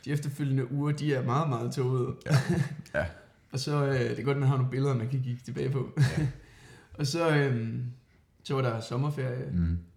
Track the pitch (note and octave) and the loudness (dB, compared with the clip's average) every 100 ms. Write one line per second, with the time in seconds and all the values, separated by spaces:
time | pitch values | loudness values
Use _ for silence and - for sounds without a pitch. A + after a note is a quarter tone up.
0 | C3 D3 D3 C3 C#3 C3+ B2 C#3 D3 D3 | -2 -2 -2 -2 0 2 0 0 0 0
1 | D3 C3 A2+ C3 D#3+ A#2 A#2+ C#3 B2+ B2+ | 2 2 2 2 2 0 -2 0 0 2
2 | B2 - - C#3 - F3 C3 - - D2 | 0 -4 2 2 4 0 -2 -6 -4 -2
3 | E2+ - - - _ C3+ C#3+ D3 C#3+ C3 | -2 -6 -20 -20 _ -6 -2 0 2 2
4 | A#2+ - B2 C#3 C3+ C3+ B2+ C3 C#3 B2 | 0 0 0 2 4 4 0 0 0 0
5 | A#2 C3+ B2+ A#2+ - D3 C3+ C3+ - - | 0 -2 -2 -6 -6 -4 -2 -2 -2 2
6 | C3 - D3 - - - - - - - | 2 4 -2 -4 -18 -20 -20 -20 -20 -4
7 | C#3+ E3+ E3 D3 C#3 A#2+ A2+ A#2+ B2 - | -2 2 4 4 4 0 -2 -4 -6 -10
8 | _ _ _ _ - C3+ B2+ A2+ - B2 | _ _ _ _ -4 0 0 -2 -4 -2
9 | D3 C#3+ B2+ B2+ D3 F2+ E2 E2+ - | -2 -2 -4 -4 -2 0 2 0 -6